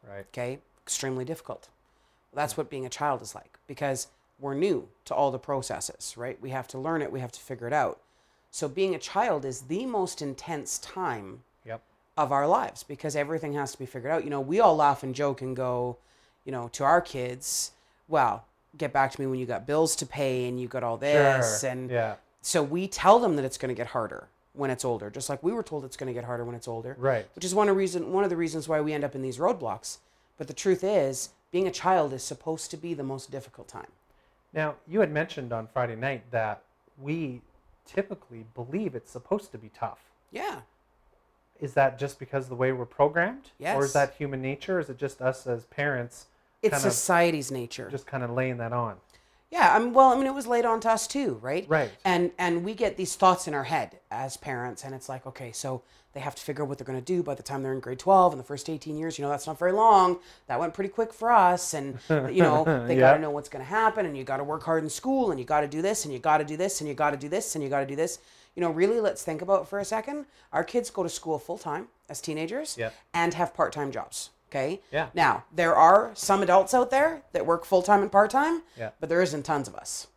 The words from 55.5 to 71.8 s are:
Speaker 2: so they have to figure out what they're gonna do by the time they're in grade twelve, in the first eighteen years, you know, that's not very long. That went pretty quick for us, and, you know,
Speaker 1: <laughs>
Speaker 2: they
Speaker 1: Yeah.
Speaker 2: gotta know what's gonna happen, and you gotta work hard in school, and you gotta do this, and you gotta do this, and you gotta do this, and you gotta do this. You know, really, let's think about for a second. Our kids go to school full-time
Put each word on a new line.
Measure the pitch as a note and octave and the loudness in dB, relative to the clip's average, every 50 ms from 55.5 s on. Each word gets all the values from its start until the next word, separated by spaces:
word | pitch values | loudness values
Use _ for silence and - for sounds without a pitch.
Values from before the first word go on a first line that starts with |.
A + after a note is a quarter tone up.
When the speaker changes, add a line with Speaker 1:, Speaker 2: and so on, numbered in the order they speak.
Speaker 2:
so | A2 - - C#3 C3 B2 - _ _ _ _ _ _ | -12 -8 -6 -6 -6 -8 -10 _ _ _ _ _ _
they | C#3 | -10
have | C#3 D3 C3 | -10 -10 -10
to | - | -10
figure | - - D3 C#3 D3+ | -10 -8 -6 -6 -6
out | C3+ | -6
what | C#3 C3+ | -6 -10
they're | C3 | -8
gonna | B2 C3 C3 | -8 -8 -8
do | B2+ - F#3 F3 E3+ | -4 -2 -2 -2 -2
by | D3 C#3 | -2 -6
the | C3+ - | -8 -8
time | - C#3+ C3+ C3+ | -8 -8 -6 -4
they're | C3 C3+ | -4 -4
in | C3+ | -4
grade | B2+ B2+ B2+ B2+ | -6 -8 -10 -6
twelve, | - F3+ G3 F#3+ F3+ F3+ | 4 6 8 8 8 8
in | D3+ C3 | 6 2
the | B2 | -8
first | - C#3+ C#3 - - | -10 -10 -10 -6 -8
eighteen | D#3+ D3+ - D#3 D3+ | -8 -8 -8 -8 -8
years, | D3+ D#3+ E3 D#3 - | -6 -6 -6 -6 -4
you | C#3+ | -4
know, | C#3+ | -4
that's | D3 C#3+ - - | -4 -4 -4 -8
not | D#3 C#3 | -6 0
very | F3 F3+ | 0 2
long. | F#3 G#3 A3 A3+ G#3+ G3 F#3 F3+ F3+ F3 - - - _ _ _ | 4 6 8 8 10 10 8 8 4 0 -4 -18 -20 _ _ _
That | C3 A#2+ | -4 -2
went | E3+ E3+ - | -2 -4 -4
pretty | - G3 G3 | -4 -6 -6
quick | - - A3+ A3 - | 0 -2 -2 -2 -2
for | - A3 A3+ | -4 2 6
us, | A#3+ A3+ F#3+ F3+ F3+ F3+ F3+ - - | 8 8 8 8 6 4 0 -4 -4
and, | D#3 C#3 C#3 C3 A#2+ - - | -4 -6 -6 -8 -10 -2 2
you | D#3+ D3+ C3+ C3 - F#3 F3 | 2 2 2 2 6 6 8
know, | D#3 D3 D3+ D#3+ | 8 8 6 6
Speaker 1:
<laughs> | E3 D#3 B2+ A#2+ A#2+ | 4 2 2 2 2
Speaker 2:
they | B2+ | 4
Speaker 1:
Yeah. | C3 B2+ C3 | 8 10 10
Speaker 2:
gotta | C#3+ D#3 | 10 8
know | D#3 D3+ | 6 -2
what's | D3 D3 D3 - | -4 -6 -6 -8
gonna | - C#3 B2+ | -12 -12 -10
happen, | C3 F#3 G#3+ A3+ A3 A3 A3 G3+ | -2 0 4 4 4 4 2 -4
and | E3+ C#3+ | -4 -4
you | C#3 C3 | -8 -6
gotta | C3 C3+ C3+ C#3+ | -4 -4 -4 -4
work | C#3+ D3+ D#3+ - | -4 -6 -6 -2
hard | E3 E3 D#3+ D#3+ | 0 0 0 0
in | D3+ | -2
school, | - - - B3+ C4+ C4+ B3+ G#3+ | -8 -6 -4 -2 0 0 2 0
and | E3 C3+ | 0 -4
you | B2 A#2 | -2 0
gotta | D#3 D3+ D3+ C#3+ | 0 0 0 0
do | D3 D#3 | -2 -2
this, | E3 G3 G#3+ G#3 - | -2 -2 -2 -2 -4
and | D3+ C#3 | -6 -8
you | B2 | -4
gotta | A#2 D#3+ D3+ D3+ D3+ | 0 2 2 2 2
do | D3 D3+ D3+ | 0 -4 -2
this, | F3+ G3 F#3+ - | -2 -2 -2 -4
and | D#3+ D3+ | -6 -6
you | C#3+ | -2
gotta | B2 D3+ D3 D3 C#3 | 0 0 0 0 -2
do | C3+ D3 | -6 -4
this, | D#3 G3+ - - - | -4 -4 -4 -4 -6
and | D#3+ D3 | -6 -4
you | C3+ | -2
gotta | C#3 C#3+ C#3 C3+ | -2 -2 -2 -2
do | C#3+ | -2
this. | C#3 D#3+ E3 E3 - _ _ _ _ - _ _ | -2 -2 -2 -2 -8 _ _ _ _ -20 _ _
You | - | -2
know, | F3 E3+ | -2 -2
really, | D#3+ D#3 F3+ G3+ A3+ A#3+ | 2 2 2 2 2 2
let's | G#3+ G3+ - - - | 2 0 -2 -2 -6
think | - D#3+ D#3 | -6 -6 -6
about | F#3 F3+ G3 F#3+ F#3 - | 0 2 2 2 2 -2
for | - G3+ | -6 -6
a | G3+ | -4
second. | F#3+ A3 A3 A3 C4+ C#4+ D4 C#4+ _ _ _ _ _ - | -4 -4 -6 -4 -6 -8 -10 -10 _ _ _ _ _ -2
Our | D3 F3 | -2 -2
kids | - - B3 A#3+ A#3+ | 0 0 -2 -2 -2
go | - - F#3 | -4 -4 -4
to | E3+ | -4
school | - - - E3 D#3+ C#3+ | -4 -8 -6 -4 -4 -4
full-time | - - F3 - - D#3+ D3 E3 | -4 -8 -10 -8 -6 -6 -6 -6